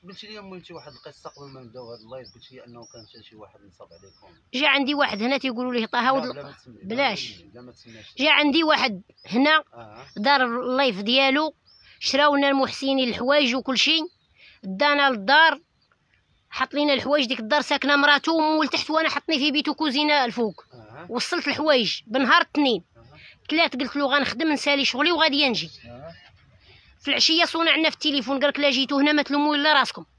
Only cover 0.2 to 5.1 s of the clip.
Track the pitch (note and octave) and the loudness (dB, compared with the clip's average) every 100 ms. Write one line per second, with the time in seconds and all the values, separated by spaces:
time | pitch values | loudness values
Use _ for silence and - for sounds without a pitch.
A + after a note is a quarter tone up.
0.2 | G#3 G#3+ G3 F#3 - E3 C#3 B2 D#3 - | -16 -16 -14 -16 -16 -18 -18 -20 -20 -18
1.2 | D#3+ C#3 C#3+ C3 B2 A#2+ A#2+ A#2 A2 C3 | -20 -18 -20 -18 -18 -18 -16 -18 -16 -18
2.2 | B2 A2+ - B2+ A#2+ A#2+ A#2 A#2 G#2+ A2+ | -18 -20 -20 -20 -20 -20 -20 -20 -20 -20
3.2 | G#2 G#2+ G2 G#2 G2+ _ G2+ E2+ G2 _ | -20 -20 -20 _ -20 _ -20 -20 -20 _
4.2 | - _ _ B3+ D4 C#4 C4 C#4+ C#4 | -20 _ _ -2 2 2 0 0 0